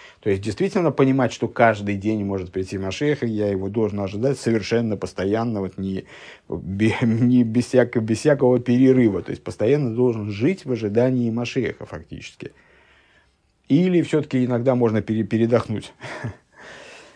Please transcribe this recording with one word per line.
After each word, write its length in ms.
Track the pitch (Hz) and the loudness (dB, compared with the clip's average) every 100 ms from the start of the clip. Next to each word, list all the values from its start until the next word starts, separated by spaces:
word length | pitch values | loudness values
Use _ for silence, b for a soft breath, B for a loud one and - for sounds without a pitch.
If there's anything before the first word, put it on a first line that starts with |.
| B B | B B
То 100 | 107 | -4
есть, 140 | 98 | -2
действительно 480 | 104 104 190 202 165 | -2 -4 -2 0 0
понимать, 420 | 135 135 135 120 | 2 2 2 0
что 140 | - 113 | -2 -6
каждый 480 | - 117 104 101 101 | 2 2 2 -2 -2
день 280 | 104 107 | -2 -2
может 280 | 98 98 90 | -2 -4 -6
прийти 260 | 92 95 98 | -6 -6 -6
Машиах, 460 | 95 92 147 139 | -6 -4 -2 -2
и 40 | 117 | -2
я 200 | 107 104 | -2 0
его 220 | 98 95 | -2 -2
должен 300 | 107 107 101 | -2 -2 -2
ожидать 380 | 98 104 131 131 | -6 -2 -2 -2
совершенно 580 | - 113 95 117 117 104 | 0 -2 0 -2 0 -4
постоянно, 640 | 92 - 95 110 117 107 | -6 -4 -2 0 -2 -4
вот 180 | 92 92 | -6 -6
не, 260 | 95 95 B B B B - | -6 -6 B B B B -10
бе-, 460 | - 85 98 110 - | -10 -6 0 0 2
<laughs> 40 | |
не 420 | 120 113 123 127 | 0 2 4 4
без 220 | 113 113 120 | 4 0 2
всяко-, 340 | 123 123 123 | 2 2 2
без 200 | 110 110 | 0 0
всякого 400 | - - 127 123 | 2 2 4 2
перерыва. 640 | 123 123 131 131 117 92 | 2 4 6 6 4 2
То 80 | - | -4
есть, 120 | - | -10
постоянно 520 | - 92 107 147 131 113 | -10 -2 2 2 0 0
должен 340 | 123 113 104 | 0 0 -4
жить 360 | 101 131 196 135 | -2 -2 -2 -4
в 60 | |
ожидании 600 | 120 107 107 127 127 120 | -4 -2 0 2 2 0
Машиаха 560 | 113 120 135 113 - - | -2 -4 -4 -4 -6 -12
фактически. 640 | 85 - 90 - - - b b b b b b b b _ _ _ - | -14 -14 -16 -16 -16 -18 b b b b b b b b _ _ _ 0
Или 340 | 143 185 175 | 2 4 2
все-таки 420 | 151 156 147 131 123 | 2 0 0 0 0
иногда 300 | 120 127 123 | 0 2 2
можно 260 | 120 107 | 2 2
пере-, 220 | 101 110 | 0 -2
передохнуть. 720 | 104 113 113 120 - 104 - - | 0 0 2 2 0 -6 -8 -16
<laughs> 360 | - - 110 - _ B B B B B B | -16 -12 -12 -12 _ B B B B B B